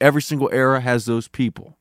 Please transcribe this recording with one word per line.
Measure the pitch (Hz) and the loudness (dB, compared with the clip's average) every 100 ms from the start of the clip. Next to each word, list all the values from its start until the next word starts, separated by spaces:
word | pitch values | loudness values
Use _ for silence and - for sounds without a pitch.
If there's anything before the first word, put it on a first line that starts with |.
every | 143 147 | 2 2
single | - 147 135 | -2 -2 0
era | 127 131 135 | 2 2 2
has | 123 120 | 0 -2
those | 110 117 - | 0 -4 -4
people. | - 120 - - _ | -4 -4 -4 -20 _